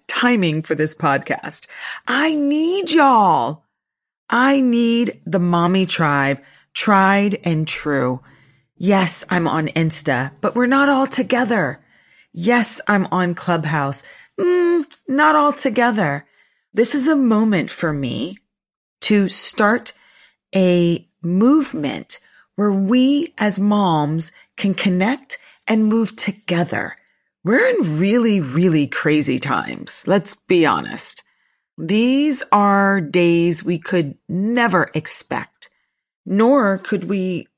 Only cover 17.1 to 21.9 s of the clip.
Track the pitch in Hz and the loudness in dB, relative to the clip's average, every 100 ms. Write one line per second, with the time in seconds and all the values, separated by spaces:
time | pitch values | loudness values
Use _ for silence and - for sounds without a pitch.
17.1 | 294 247 214 220 190 - - 165 143 127 | 2 2 2 2 0 -2 -6 -4 -4 -4
18.1 | 117 160 202 _ _ _ _ _ - - | -6 -8 -12 _ _ _ _ _ -6 0
19.1 | 208 190 - - - 208 240 - - _ | 2 2 -2 -4 0 0 0 -4 -14 _
20.1 | _ _ _ - 190 180 175 170 170 - | _ _ _ -4 0 2 4 2 0 -6
21.1 | _ 170 185 240 311 277 - - | _ -4 2 4 4 0 -6 -6